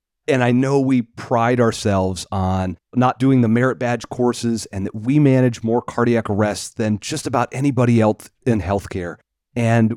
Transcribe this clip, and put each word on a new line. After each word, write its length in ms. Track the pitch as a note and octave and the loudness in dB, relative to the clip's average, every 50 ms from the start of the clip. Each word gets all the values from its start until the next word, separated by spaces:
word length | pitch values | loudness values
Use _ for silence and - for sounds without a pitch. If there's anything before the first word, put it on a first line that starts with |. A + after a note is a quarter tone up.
| _ _ _ _ - - | _ _ _ _ -4 -2
And 160 | D3 B2+ B2 | 0 2 2
I 80 | A#2+ | 2
know 280 | B2 B2 C3+ C3+ C#3 C#3 | 2 2 2 2 2 0
we 220 | C3+ C3 C3+ B2+ | 2 2 2 0
pride 580 | A#2 - _ - - - C3 A#2 A#2 A#2 B2+ B2 | 0 -2 _ -14 -8 -2 -2 0 0 2 2 2
ourselves 680 | A#2+ A2+ G#2+ - - A2 G2 F#2+ F#2+ F#2+ F#2 F2 - - | 2 2 0 -2 -2 -2 0 0 0 -2 -4 -6 -10 -8
on 460 | - G2 F#2+ F#2 F#2 F#2+ F#2 F#2+ F#2 - _ _ - | -6 -2 -2 0 0 -2 -2 -4 -8 -12 _ _ -2
not 240 | B2 B2+ B2+ - - | 0 0 0 0 0
doing 220 | C3 C3+ C3+ B2+ | 2 2 4 4
the 60 | A#2+ A2 | 4 2
merit 320 | A2+ A#2+ B2+ C3 A#2+ - | 2 2 2 0 0 -2
badge 280 | B2 A#2+ A#2+ A#2 - - | -4 -4 -4 -4 -6 -10
courses 560 | - - B2 A#2+ A#2 - - A#2 A#2 A2 - - | -4 -2 0 0 0 0 -2 -4 -4 -4 -6 -8
and 180 | - G2 F#2+ | -8 -8 -8
that 100 | G2 - | -8 -8
we 240 | G#2+ G#2+ B2 C#3+ D3 | -8 -2 0 2 4
manage 440 | D3+ C3+ C3 C3 B2+ B2+ A#2 - - | 4 4 4 4 2 2 0 -2 -4
more 180 | A2+ A2+ A#2+ | -2 -2 -2
cardiac 480 | - - - - A#2 A2+ A#2 A2+ A2 - | -2 -4 -2 0 0 2 2 0 0 -2
arrests 400 | G#2 G2 G#2+ G#2+ G2+ F2 - - | -2 0 0 -2 -2 -6 -10 -12
than 300 | - - A2+ G#2+ G#2+ G2+ | -6 -4 -2 -2 -2 -4
just 280 | - - D#3 D3 - D3+ | -4 -8 -8 -8 -8 -4
about 220 | B2 B2+ A#2+ - | -2 -2 -2 -2
anybody 480 | - B2+ C3+ C#3+ C3 B2+ B2 A#2+ A#2+ A2+ | -4 -2 -2 -2 0 2 2 4 4 4
else 300 | A2 G#2+ G#2+ - - - _ _ - | 4 2 0 -2 -6 -20 _ _ -2
in 160 | C3 A2+ A2 | -2 -2 -2
healthcare. 560 | E2+ F2 G2+ G2+ - - - G2+ F2 F2 - - _ _ _ _ _ _ - | 0 -2 -4 -4 -4 -6 -8 -8 -8 -8 -10 -14 _ _ _ _ _ _ -6
And 380 | A#2+ A#2 A2+ A#2 A#2 A2+ A2 A#2 | -2 0 2 2 4 2 2 0